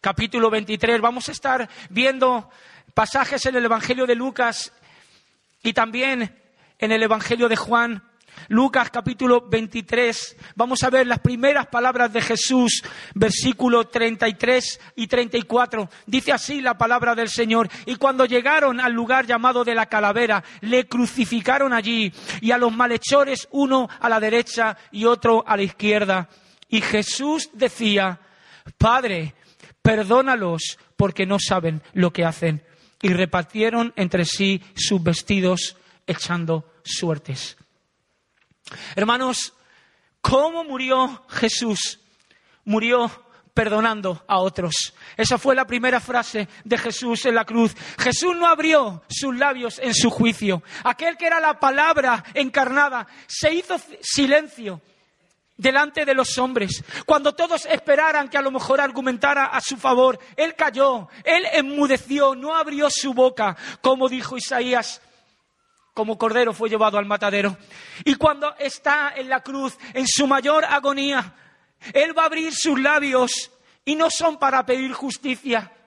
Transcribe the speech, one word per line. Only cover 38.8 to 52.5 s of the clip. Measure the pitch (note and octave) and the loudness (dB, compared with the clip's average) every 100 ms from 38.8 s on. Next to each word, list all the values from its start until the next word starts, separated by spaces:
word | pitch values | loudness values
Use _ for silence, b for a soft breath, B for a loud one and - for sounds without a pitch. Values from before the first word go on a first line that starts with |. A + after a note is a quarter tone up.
| B | B
Hermanos, | - G#3 B3 B3+ B3 - b b b b b b b | -4 0 0 0 -4 -8 b b b b b b b
¿cómo | - C4 D4+ E4 | 2 4 2 -2
murió | D#4+ C4 B3+ C4 C4 B3+ _ | -8 -6 0 2 2 -2 _
Jesús? | - A3+ - A#3 G3+ - - _ b b b b b | -2 -2 0 -2 -2 -6 -10 _ b b b b b
Murió | - A3 A3+ B3 A#3 - _ b b | -2 0 2 2 0 -6 _ b b
perdonando | - G#3+ G#3+ A3+ G#3+ F#3+ E3+ - | -2 0 2 0 -2 -4 -6 -2
a | F#3+ | 0
otros. | F#3+ F#3+ F3 D3+ - B B B | 0 -2 -4 -4 -6 B B B
Esa | A3 B3 | 0 2
fue | C#4 | 2
la | C4 C4 | 2 0
primera | B3 B3 B3+ | -2 0 0
frase | - A#3+ A3+ A3 G3 B | 0 -4 -2 -6 -8 B
de | G#3+ A#3 | -4 -2
Jesús | A#3+ - B3 A#3 B3+ | -2 -6 -4 -2 0
en | |
la | A3+ | 0
cruz. | A3 A#3 A3+ - B B | 0 2 0 0 B B
Jesús | B3+ B3 F4 E4+ | -2 0 -2 2
no | E4+ | 2
abrió | D#4 D#4 D#4 A#3 E3+ _ | 4 4 4 2 -6 _
sus | - C4+ | -6 -6
labios | B3 C#4+ B3+ A#3+ - | 0 0 0 -8 -6
en | B3+ | -2
su | A3+ A#3 | 2 0
juicio. | - A#3 - G#3 F3+ B B | 2 0 0 -2 -2 B B
Aquel | B3 B3 E4 E4 | -2 0 -2 -2
que | E4+ | 0
era | E4 | 2
la | D#4 D4+ | 0 2
palabra | C4+ C4+ D#4 D4+ C4 A3+ B | 2 4 4 4 2 0 B
encarnada | - C4 | -4 -2